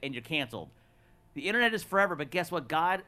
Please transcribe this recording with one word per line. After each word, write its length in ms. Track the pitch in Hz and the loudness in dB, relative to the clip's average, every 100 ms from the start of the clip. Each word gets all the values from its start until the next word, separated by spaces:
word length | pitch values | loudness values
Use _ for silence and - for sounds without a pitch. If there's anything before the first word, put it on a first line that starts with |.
and 100 | 139 | -8
you're 80 | 120 | -8
canceled. 480 | - 156 135 104 78 - _ _ _ _ _ | -4 -4 -2 -6 -10 -16 _ _ _ _ _
The 140 | 147 175 | -8 -2
internet 260 | 233 233 | 2 2
is 100 | 220 | 2
forever, 320 | - 196 196 151 | 0 4 4 2
but 140 | 143 | -2
guess 220 | 180 170 | -2 -2
what? 160 | 175 123 | -2 0
God 360 | 151 175 190 | 2 2 0